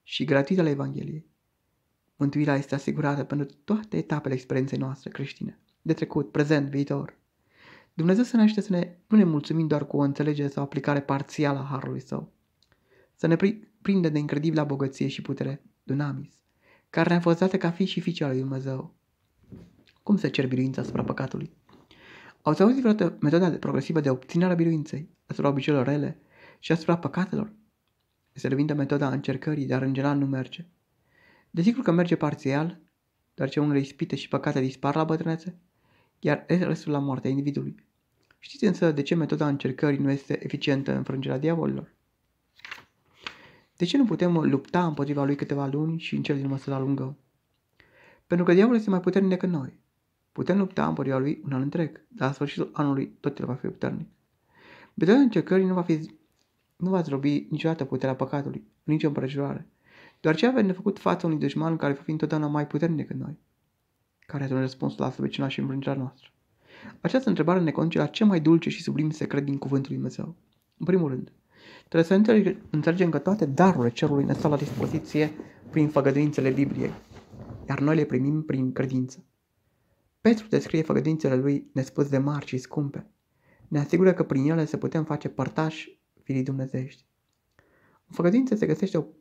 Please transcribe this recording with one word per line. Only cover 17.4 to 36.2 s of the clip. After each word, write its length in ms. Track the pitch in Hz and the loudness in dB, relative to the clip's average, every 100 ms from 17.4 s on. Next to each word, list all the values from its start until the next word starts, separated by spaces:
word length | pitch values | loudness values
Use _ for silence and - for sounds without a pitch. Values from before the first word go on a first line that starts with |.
| 185 185 | 2 2
ca 140 | 170 | -2
fii 140 | 170 190 | -2 -2
și 140 | - | -2
fiice 240 | 175 170 | -4 -2
al 60 | 143 | -2
lui 80 | 131 | -2
Dumnezeu. 540 | 135 135 135 135 - _ _ _ _ _ - - - _ _ _ | -2 -6 -6 -8 -10 _ _ _ _ _ -20 -20 -20 _ _ _
Cum 140 | - 196 | 0 2
să 100 | 139 | 2
cer 200 | - 131 | 0 0
biruința 340 | 127 131 - | 0 -2 -2
asupra 220 | - - | -4 -4
păcatului? 500 | - - - - 147 _ _ - _ - - - - _ | -4 -4 -4 -6 -10 _ _ -20 _ -20 -20 -20 -20 _
Ați 200 | 156 156 | -2 6
auzit 180 | 196 269 | 6 6
vreodată 380 | 247 214 175 - | 4 4 2 2
metoda 300 | 147 170 180 | 2 4 4
de, 80 | - | 2
progresivă 420 | - 131 - 160 | -2 -2 0 0
de 100 | 139 | 2
obținere 420 | 127 - 170 185 | 0 -2 0 2
a 40 | 170 | 4
biruinței, 540 | 165 160 147 139 165 _ - | 2 2 -2 -8 -12 _ -14
asupra 240 | - 143 | -2 0
obiceiurilor 440 | 139 135 147 127 | 0 2 2 2
rele 260 | 147 139 - _ _ - - | 0 -2 -8 _ _ -20 -14
și 120 | - | -2
asupra 260 | 165 - 170 | -2 2 0
păcatelor? 560 | - - 185 151 - - _ _ _ _ _ _ _ | 0 -4 -4 -4 -6 -10 _ _ _ _ _ _ _
Se 140 | - 131 | -8 -2
numită 260 | 135 151 | 0 0
metoda 360 | 147 139 143 143 | 0 0 0 0
încercării, 560 | 135 139 131 - 147 131 | -2 -4 -4 -4 -4 -2
dar 160 | 127 | -2
în 120 | 135 | 0
general 240 | 135 139 143 | 0 0 0
nu 80 | 135 | 0
merge. 400 | 131 127 - - _ _ _ _ _ _ _ _ | -2 -6 -12 -18 _ _ _ _ _ _ _ _
Desigur 340 | 165 180 240 | 0 2 2
că 80 | 196 | 2
merge 240 | 170 175 165 | 4 4 2
parțial, 640 | 151 147 135 139 165 - _ _ _ _ _ | 0 -2 -2 0 -2 -6 _ _ _ _ _
deoarece 260 | - 135 151 | -6 -4 0
unele 200 | 147 139 | 2 2
ispite 360 | 139 - 165 139 | 0 -6 -6 -6
și 120 | - | -4
păcate 320 | 139 147 143 | -2 0 0
dispar 360 | 131 - 139 151 | -2 -2 -2 0
la 80 | |
bătrânețe, 560 | 156 160 170 160 180 - _ _ _ _ _ | 0 0 -2 -4 -8 -16 _ _ _ _ _
iar 260 | _ | _